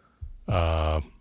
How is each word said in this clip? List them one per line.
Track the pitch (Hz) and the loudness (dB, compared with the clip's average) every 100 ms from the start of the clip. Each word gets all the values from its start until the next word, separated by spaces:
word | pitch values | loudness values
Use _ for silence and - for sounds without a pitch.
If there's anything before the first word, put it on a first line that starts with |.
| _ - - - - | _ -18 -16 -10 -2
uh, | 92 82 80 78 78 - - | 0 2 2 0 0 -4 -12